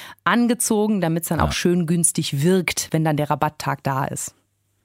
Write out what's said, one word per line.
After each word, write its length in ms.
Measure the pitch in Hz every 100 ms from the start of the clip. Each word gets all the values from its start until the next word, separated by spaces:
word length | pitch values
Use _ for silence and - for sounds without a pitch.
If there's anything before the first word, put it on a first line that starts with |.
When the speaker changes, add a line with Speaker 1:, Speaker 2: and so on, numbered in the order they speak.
| - -
Speaker 1:
angezogen, 760 | - 220 240 240 - 214 214 208
damit's 280 | 170 165 -
dann 100 | 156
Speaker 2:
Ja. 60 | 143
Speaker 1:
auch 60 |
schön 340 | - 175 180 160
günstig 560 | 175 165 - 143 139
wirkt, 460 | 165 190 170 - -
wenn 140 | 160
dann 120 | 160 147
der 140 | 147
Rabatttag 480 | 151 151 - 139 139
da 200 | 139 135
ist. 300 | - - - - _ _ _ _